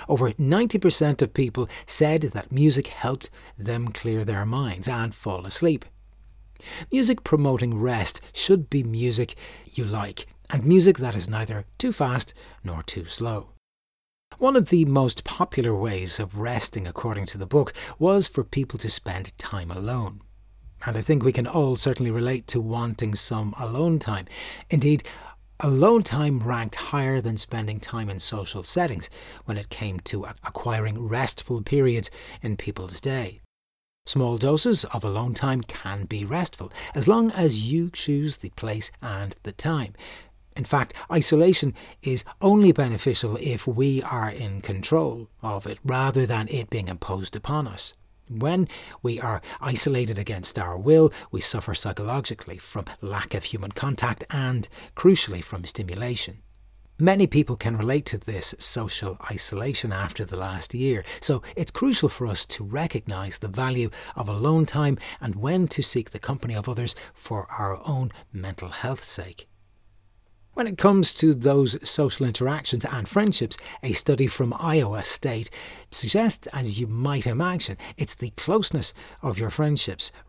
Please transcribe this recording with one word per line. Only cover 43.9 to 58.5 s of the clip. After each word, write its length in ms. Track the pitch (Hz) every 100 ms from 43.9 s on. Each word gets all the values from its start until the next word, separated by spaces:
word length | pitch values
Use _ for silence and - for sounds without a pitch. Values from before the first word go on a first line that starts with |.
| 131
are 260 | 123 117 107
in 320 | - 107 98
control 680 | - 95 - 160 151 117 113 _
of 260 | 110 101 -
it, 120 | -
rather 420 | 135 127 135 131 120
than 220 | 113 107
it 220 | 135 107
being 180 | 113 92
imposed 480 | 90 - 95 95 107
upon 320 | - 151 131
us. 260 | 95 - - _ _ -
When 380 | 113 143 185 185 - - -
we 180 | 120 117
are 200 | 120 101 - -
isolated 560 | 135 123 151 127 113 107
against 400 | 101 98 90 -
our 200 | 87 90
will, 360 | 117 160 160 - -
we 100 | -
suffer 320 | - 107 104
psychologically 840 | - 104 90 104 135 113 107 - -
from 280 | - 107 - -
lack 320 | 98 98 - 98
of 80 |
human 280 | - 107 98
contact 520 | - 139 131 120 110 -
and, 360 | 143 131 127 - - - -
crucially, 480 | 180 190 - 90
from 200 | - 90 85
stimulation. 760 | - 92 90 123 117 - - - - - - - -
Many 280 | 165 196 180
people 280 | 143 151 120
can 220 | 117 113
relate 280 | 113 147 -
to 100 | 104
this 380 | - 98 -